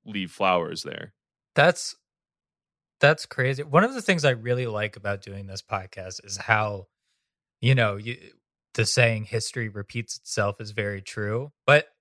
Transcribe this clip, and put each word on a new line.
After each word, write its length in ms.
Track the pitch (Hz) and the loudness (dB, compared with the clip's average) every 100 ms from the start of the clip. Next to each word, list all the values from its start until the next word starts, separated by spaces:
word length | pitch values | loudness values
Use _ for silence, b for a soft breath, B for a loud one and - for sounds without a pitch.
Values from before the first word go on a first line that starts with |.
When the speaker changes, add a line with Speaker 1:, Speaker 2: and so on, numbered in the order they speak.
| - | -10
Speaker 1:
leave 260 | 101 90 | -8 -6
flowers 500 | - 95 90 78 80 | -2 2 2 0 -6
there. 320 | - - - _ _ _ _ | -10 -12 -14 _ _ _ _
Speaker 2:
That's, 420 | - 160 175 - - _ _ _ _ _ _ _ _ _ - | 4 4 4 -4 -12 _ _ _ _ _ _ _ _ _ 4
that's 280 | 143 156 - | 4 4 -2
crazy. 340 | - 127 135 | -2 -2 -2
One 220 | 147 156 | 2 2
of 100 | 233 | 2
the 80 | 262 | 0
things 240 | 202 175 143 | 0 2 2
I 60 | |
really 340 | 117 117 123 120 | 2 0 -2 -2
like 300 | 104 107 - | -4 -4 -6
about 260 | 104 101 | -6 -6
doing 240 | 98 98 98 | -8 -12 -12
this 160 | 92 | -12
podcast 640 | - 101 95 98 92 - 101 | -6 -6 -6 -14 -12 -14 -12
is 120 | 98 | -8
how, 500 | - 107 107 101 98 _ _ _ _ _ _ - | 0 0 0 -6 -12 _ _ _ _ _ _ -2
you 140 | 123 131 | 2 4
know, 220 | 107 101 | 4 0
you, 200 | 113 123 - _ _ _ _ | -8 -12 -16 _ _ _ _
the 140 | - 107 | -2 0
saying 380 | - 117 110 107 | 4 4 2 -4
"history 440 | 113 - 127 110 | -6 -6 -8 -8
repeats 480 | 101 101 117 113 - | -8 -10 -8 -10 -12
itself" 420 | - - 101 101 | -8 -2 -2 -2
is 120 | 107 | -8
very 320 | 104 104 98 | -6 -4 -6
true. 480 | - 107 104 117 143 _ - | -10 -6 -4 -4 -6 _ 6
But 200 | 147 - _ | 6 4 _